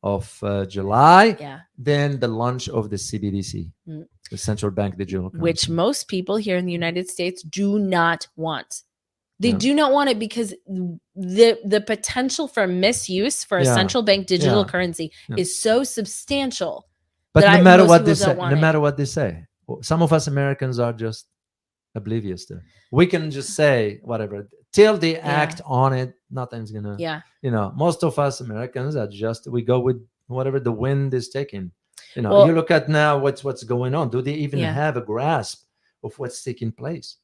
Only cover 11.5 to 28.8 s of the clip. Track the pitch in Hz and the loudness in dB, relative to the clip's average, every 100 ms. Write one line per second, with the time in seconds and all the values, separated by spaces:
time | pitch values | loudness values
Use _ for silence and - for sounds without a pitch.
11.5 | 226 202 208 208 220 - 254 262 262 294 | 4 0 -2 0 -6 -4 -4 -4 -4 -4
12.5 | - 190 180 196 240 - 185 226 - - | -2 0 2 2 0 -4 -2 -2 -4 -4
13.5 | 185 135 117 185 254 214 196 185 180 147 | 2 4 4 2 0 2 0 2 0 2
14.5 | 160 190 180 180 165 160 - - 123 180 | 2 2 -2 -4 -4 -10 -12 -8 -4 -4
15.5 | - 220 226 269 - 202 - - 277 269 | -2 0 0 0 -6 -8 -10 -6 -4 -4
16.5 | - 175 - _ _ _ _ _ 151 196 | -4 -8 -8 _ _ _ _ _ 6 8
17.5 | 196 180 180 180 170 165 160 190 - 180 | 10 10 10 10 8 8 4 2 0 0
18.5 | 143 160 156 147 143 139 - 120 82 82 | 2 4 4 2 0 -4 -2 -4 -4 -16
19.5 | _ - 120 - 165 165 160 151 139 139 | _ -14 -12 -4 0 4 2 2 -2 -2
20.5 | 139 131 120 120 117 113 110 - _ _ | -2 -4 -2 -2 -2 -6 -8 -16 _ _
21.5 | _ _ _ _ 110 104 113 101 90 - | _ _ _ _ -12 -6 -4 -4 -10 -12
22.5 | 95 - _ _ 123 180 180 156 139 135 | -16 -18 _ _ 2 4 2 -4 -8 -8
23.5 | - 151 127 107 104 - 113 104 101 101 | 2 2 4 0 -6 -10 -8 -6 -10 -14
24.5 | _ _ - 214 202 165 160 156 147 151 | _ _ 4 6 6 -2 -2 -2 0 0
25.5 | 165 - 127 135 131 127 - _ 131 123 | -4 -4 2 2 2 -4 -10 _ -10 -10
26.5 | 117 110 110 104 101 165 156 - _ 135 | -10 -12 -10 -10 -8 -8 -8 -12 _ -4
27.5 | 113 98 - 165 170 165 - 139 135 117 | -2 -2 0 -2 0 -2 0 -2 -4 -10
28.5 | 107 120 127 | -10 -8 -8